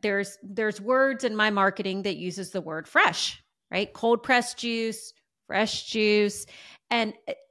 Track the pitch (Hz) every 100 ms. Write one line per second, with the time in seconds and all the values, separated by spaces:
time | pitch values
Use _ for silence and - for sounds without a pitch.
0 | 208 196 196 - 196 202 214 208 208 262
1 | 269 262 247 214 214 202 196 190 190 190
2 | 196 165 180 180 185 190 156 160 160 320
3 | 415 180 - - _ _ - 185 208 -
4 | 233 233 233 247 240 - 240 226 226 220
5 | - _ _ _ - 196 214 - - 220
6 | 214 208 208 202 - - - - - 240
7 | 214 - - - -